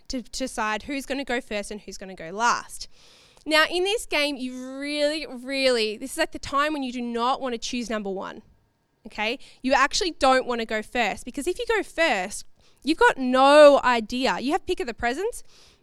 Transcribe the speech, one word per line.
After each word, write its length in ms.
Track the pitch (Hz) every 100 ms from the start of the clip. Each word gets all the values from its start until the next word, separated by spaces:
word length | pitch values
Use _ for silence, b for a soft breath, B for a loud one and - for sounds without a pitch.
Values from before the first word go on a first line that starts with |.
| -
to, 140 | 262
to 80 | 214
decide 540 | - 262 - 214 214
who's 220 | - 277 262
gonna 180 | 269
go 160 | 277 247
first 300 | - 208 202
and 100 | 214
who's 180 | - 190
gonna 160 | 190
go 160 | 185 165
last. 580 | 190 240 156 - - - b b b b b
Now, 200 | - 302 311
in 160 | 349
this 220 | 370 453 -
game, 300 | 311 294 277
you 420 | 254 254 254 269
really, 480 | 285 294 294 311 294
really, 680 | 254 254 269 262 240 220 214
this 160 | 262
is, 60 | -
like, 140 | 311
the 60 | 294
time 340 | - 269 294
when 100 | 302
you 100 | 269
do 100 | 247
not 380 | 240 233 233 247
wanna 180 | 269 233
choose 320 | - 247 220
number 200 | 214 196
one, 320 | 190 - - - _ _ _ _ _ 220
okay? 320 | - 214 262 B B
You 100 | 254
actually 400 | 262 277 - 381
don't 340 | 302 269 262 240
wanna 200 | 240 226
go 160 | 220
first, 420 | 214 247 220 -
because 220 | - 240 277
if 120 | 359
you 80 | 480
go 160 | 453
first, 640 | 339 - 330 214 190 - - - b b
you've 140 | 247 320
got 200 | 480 -
no 640 | 254 254 269 294 294 277
idea. 560 | 240 240 220 247 254 180
You 140 | 233
have 140 | 359 -
pick 120 | 359
of 80 | 269
the 80 |
presents, 480 | 220 240 269 415 - - b b b